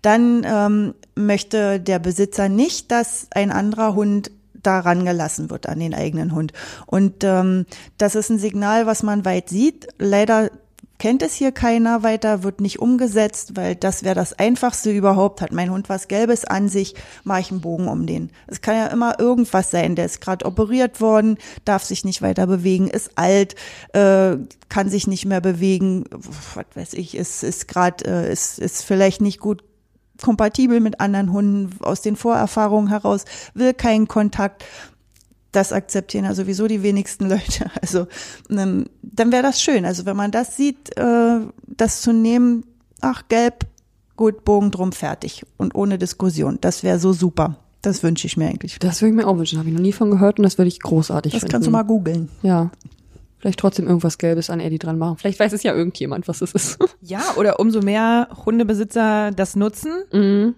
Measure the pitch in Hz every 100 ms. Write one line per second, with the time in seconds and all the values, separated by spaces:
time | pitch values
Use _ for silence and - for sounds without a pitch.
0 | 214 226 240 240 - 214 208 208 208 -
1 | _ - 208 202 - 220 202 196 180 180
2 | 170 175 196 - 196 196 311 - - 240
3 | 233 - - - 202 - 208 220 220 202
4 | 208 208 202 - _ - 196 190 175 175
5 | 180 175 151 - 156 - - 160 165 -
6 | 156 156 165 156 156 - - - - 190
7 | 196 190 196 185 185 185 175 - - -
8 | 208 214 214 220 208 202 208 226 220 214
9 | 214 208 185 180 - 185 285 - - -
10 | 196 202 214 220 220 - _ _ - _
11 | 214 262 320 - 269 262 240 233 226 233
12 | 226 220 220 208 190 196 202 - 233 254
13 | 247 208 214 - - - 180 180 190 185
14 | 190 185 175 - 214 247 185 - 214 202
15 | 196 190 196 196 - 165 180 185 202 190
16 | - 202 233 233 - 190 202 196 196 -
17 | - - 185 190 185 190 165 170 180 -
18 | 165 160 165 - - - - 220 214 240
19 | 233 - 233 247 233 190 185 175 170 175
20 | 170 - - 185 - 185 214 254 247 -
21 | 220 220 220 214 - - - 196 - 190
22 | 190 180 190 190 185 190 185 185 190 226
23 | - - 175 196 196 - - - - 196
24 | 196 190 190 151 - - _ 208 196 196
25 | 202 190 196 190 185 170 190 185 190 185
26 | - - - 147 - - - - 165 -
27 | 170 - 175 - - 185 - 180 180 180
28 | - 175 170 190 - - 175 - - 190
29 | 190 190 202 - 208 202 _ _ _ _
30 | _ - - 214 214 214 254 233 220 -
31 | 202 196 196 190 202 202 190 185 - 190
32 | 214 208 233 233 208 - 214 214 202 208
33 | 202 202 - - - - 254 254 240 220
34 | 214 220 208 - 202 - - - - _
35 | _ _ _ _ _ 196 196 - 196 196
36 | 196 208 190 190 190 190 214 214 202 202
37 | 196 - 190 190 - - 175 - 185 180
38 | 175 - - - - 202 190 185 - _
39 | - - 226 247 269 262 - 254 175 180
40 | 180 196 202 214 247 - 285 262 - -
41 | 240 233 233 233 220 - - - 226 -
42 | 240 226 226 240 247 233 - _ _ _
43 | 262 247 - 226 240 240 - _ _ _
44 | _ - 220 214 - 202 202 190 185 -
45 | 151 - - - - _ - - 202 190
46 | 180 - 185 160 151 - 175 - 185 180
47 | 185 180 180 160 156 147 _ _ 202 185
48 | 165 165 160 - 156 - - - 180 165
49 | 220 220 208 180 165 160 160 160 190 202
50 | 214 196 202 208 196 - 180 - - 160
51 | 160 - 151 226 - 233 - 226 208 220
52 | 165 170 160 - 196 175 170 - - -
53 | _ - - _ 196 185 202 196 170 175
54 | 170 - 170 170 165 170 160 156 165 160
55 | 165 160 196 190 208 202 226 - 170 -
56 | 135 139 175 165 180 - - - 359 -
57 | 175 190 302 - 208 - 220 220 196 214
58 | 226 233 240 - - 226 220 208 214 233
59 | 220 214 208 190 190 196 208 - 311 349
60 | 392 202 196 202 220